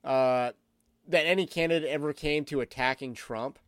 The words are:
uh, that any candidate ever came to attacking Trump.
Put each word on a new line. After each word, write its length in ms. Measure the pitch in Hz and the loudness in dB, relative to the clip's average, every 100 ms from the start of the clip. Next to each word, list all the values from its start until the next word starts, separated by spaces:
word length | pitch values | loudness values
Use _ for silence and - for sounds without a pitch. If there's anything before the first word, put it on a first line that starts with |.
uh, 480 | 135 131 131 127 123 - _ _ _ _ - | 0 2 4 2 0 -6 _ _ _ _ 0
that 180 | 165 156 | 2 4
any 200 | 190 180 | 2 0
candidate 440 | 175 165 165 151 | 0 2 2 0
ever 220 | 147 147 | -2 -4
came 320 | 143 151 151 139 | -4 -2 -2 0
to 140 | 143 | -4
attacking 540 | 120 - 127 131 135 | -4 -2 -2 0 -8
Trump. 460 | 113 - 113 127 - | -10 -10 -6 -6 -10